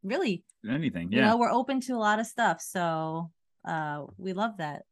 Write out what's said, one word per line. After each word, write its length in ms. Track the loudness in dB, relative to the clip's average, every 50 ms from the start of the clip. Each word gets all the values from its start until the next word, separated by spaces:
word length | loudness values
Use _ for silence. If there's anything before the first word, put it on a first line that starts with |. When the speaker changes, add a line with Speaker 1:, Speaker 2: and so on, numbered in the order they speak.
| _
Speaker 1:
really, 400 | -2 -2 0 2 2 0 -2 _ _ _ _ _ -4
Speaker 2:
Anything, 420 | -4 0 0 -2 -2 -2 -4 0
Speaker 1:
you 80 | 4 6
Speaker 2:
yeah. 120 | 6 6
Speaker 1:
know, 60 | 6
we're 160 | 6 4 2 2
open 280 | 2 0 0 -2 -2 -2
to 100 | -2 -2
a 40 | 0
lot 220 | 2 2 2 2
of 60 | 0
stuff. 340 | -4 -2 0 2 2 2 0 -4
So, 680 | -8 -4 -2 0 0 0 -2 -2 -4 -4 -6 -6 -8 _ _ _ _ _ _ _
uh, 380 | -6 -4 -4 -4 -4 -6 -8 -8 -12 -14 -10
we 140 | -8 -6 -2
love 240 | -2 -2 -2 -2 -4
that. 240 | -8 -6 -6 -10 -14 _